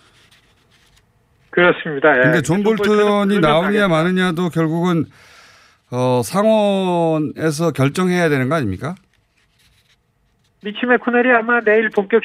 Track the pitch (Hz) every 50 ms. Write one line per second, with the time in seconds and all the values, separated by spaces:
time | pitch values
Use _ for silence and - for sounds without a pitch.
0 | _ _ _ _ _ _ _ _ _ _ _ _ _ _ _ _ _ _ _ _
1 | _ _ _ _ _ _ _ _ _ _ - 180 175 175 160 - - 165 151 139
2 | - 156 139 123 127 160 160 175 139 147 165 202 202 220 220 208 208 208 208 208
3 | 208 208 208 202 202 196 208 196 165 151 147 160 185 196 202 208 202 190 160 156
4 | 165 180 185 185 185 180 165 165 180 170 - 165 160 156 160 170 175 180 175 165
5 | 143 - - - - - - - - - - _ _ _ _ _ _ _ 127 123
6 | 127 127 127 123 120 - 170 190 208 220 220 214 208 202 196 190 190 180 175 170
7 | 165 165 160 156 151 139 - - 151 160 151 147 170 165 143 - 135 143 143 185
8 | 185 185 180 180 170 160 147 135 127 127 160 165 131 101 95 90 - 151 185 -
9 | _ _ _ _ _ _ _ _ _ _ _ _ _ _ _ _ _ _ _ _
10 | _ _ _ _ _ _ _ _ _ _ _ _ - 208 208 - 247 247 247 233
11 | - 247 240 240 240 254 247 226 220 233 240 240 233 214 208 220 226 220 - 208
12 | 190 196 - 220